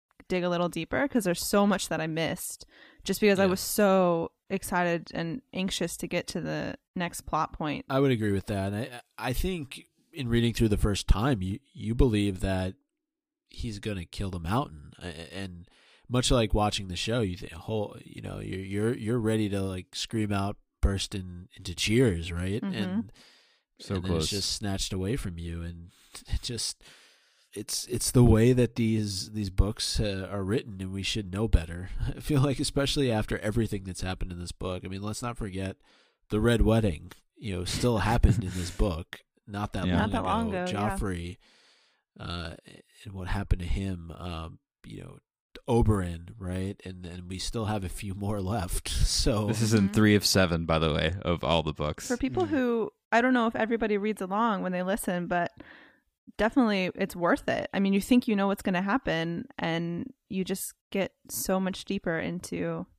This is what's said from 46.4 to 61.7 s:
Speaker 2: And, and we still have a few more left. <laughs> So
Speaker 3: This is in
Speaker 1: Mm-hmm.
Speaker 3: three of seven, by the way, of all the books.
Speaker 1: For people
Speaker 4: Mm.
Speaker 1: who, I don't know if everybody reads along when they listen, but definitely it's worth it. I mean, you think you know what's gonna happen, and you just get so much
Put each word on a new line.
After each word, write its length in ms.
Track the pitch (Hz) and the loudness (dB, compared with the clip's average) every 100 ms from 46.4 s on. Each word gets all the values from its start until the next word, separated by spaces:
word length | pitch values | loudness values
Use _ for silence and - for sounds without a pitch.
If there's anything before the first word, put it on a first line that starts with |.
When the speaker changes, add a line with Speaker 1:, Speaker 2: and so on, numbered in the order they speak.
| 92 92 95 101 | -6 -4 -4 -6
Speaker 2:
And, 220 | 92 90 90 | -12 -12 -12
and 220 | 90 87 | -12 -10
we 80 | 92 | -8
still 280 | - 117 104 | -6 -4 -2
have 180 | 107 | -4
a 40 | 92 | -4
few 260 | - 104 | -8 -8
more 260 | 95 101 104 | -6 -4 -2
left. 480 | 92 113 90 - - | -2 -2 -2 -4 -2
<laughs> 180 | - - - | 2 2 4
So 260 | 147 107 104 | 2 2 2
Speaker 3:
This 160 | 107 | 2
is 100 | 110 | 4
in 100 | 110 | 4
Speaker 1:
Mm-hmm. 100 | 98 | 4
Speaker 3:
three 200 | 107 107 104 | 6 6 6
of 100 | - | 6
seven, 400 | 98 92 85 80 | 4 4 2 2
by 120 | 80 | 4
the 140 | 80 | 4
way, 220 | 78 80 95 | 4 2 0
of 220 | - 85 | -2 0
all 180 | 65 82 | 2 2
the 100 | 78 | 2
books. 360 | 76 76 76 - | -2 -4 -4 -4
Speaker 1:
For 80 | 240 | -4
people 280 | 262 - | -2 -2
Speaker 4:
Mm. 40 | 339 | 0
Speaker 1:
who, 420 | 294 247 233 214 _ - | 2 0 0 -2 _ 0
I 80 | 226 | 2
don't 140 | 254 | 4
know 120 | 254 226 | 4 2
if 80 | 220 | 0
everybody 400 | 220 233 226 208 | 0 0 0 0
reads 220 | 208 208 | 0 -4
along 400 | 185 202 233 190 | -4 0 0 0
when 100 | 180 | -2
they 100 | 180 | -2
listen, 440 | 185 202 - 175 175 | 0 -2 0 -2 0
but 240 | 175 170 - - - - _ _ _ - - | 0 -2 -6 -20 -20 -20 _ _ _ -18 -2
definitely 520 | 214 285 233 196 180 | 0 4 4 4 0
it's 220 | - 190 175 | -2 -4 0
worth 320 | 170 269 - | 2 2 2
it. 200 | - - | -2 0
I 60 | 196 | 0
mean, 120 | 196 | 2
you 80 | 196 | 2
think 260 | 196 247 247 | 4 4 4
you 80 | 202 | 2
know 100 | 196 | 2
what's 160 | 202 | 0
gonna 200 | 214 180 | 0 0
happen, 640 | 196 220 - 160 165 170 - - | 0 0 0 -2 -2 -4 -8 -6
and 540 | 170 165 170 175 - - - | -2 -2 -2 -4 -6 -12 -8
you 160 | 185 | -4
just 300 | 185 190 - - _ | -2 -4 -6 -14 _
get 220 | 196 185 _ - | -4 -4 _ -12
so 320 | - - 190 | -8 0 0
much 240 | 190 | 0